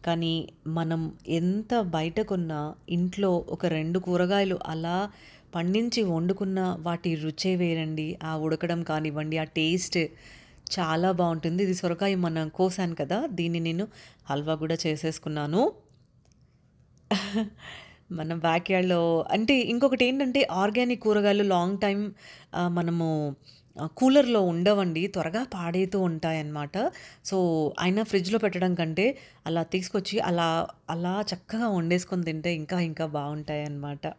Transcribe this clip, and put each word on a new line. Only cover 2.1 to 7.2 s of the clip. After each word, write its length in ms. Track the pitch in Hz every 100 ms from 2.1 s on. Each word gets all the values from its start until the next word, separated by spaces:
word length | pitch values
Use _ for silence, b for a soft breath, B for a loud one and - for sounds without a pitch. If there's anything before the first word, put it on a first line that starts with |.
| 165
కొన్నా 380 | 220 190 165 151 151 - -
ఇంట్లో 420 | 175 180 185 196 175 170
ఒక 180 | 170 175
రెండు 300 | 160 156 180
కూరగాయలు 580 | 180 175 180 202 196 180 -
అలా 300 | 160 165 180 202 B B B B
పండించి 480 | 175 170 202 233 233
వండుకున్న 560 | 202 165 175 190 190 190 185 175
వాటి 320 | 160 170 180
రుచే 360 | 160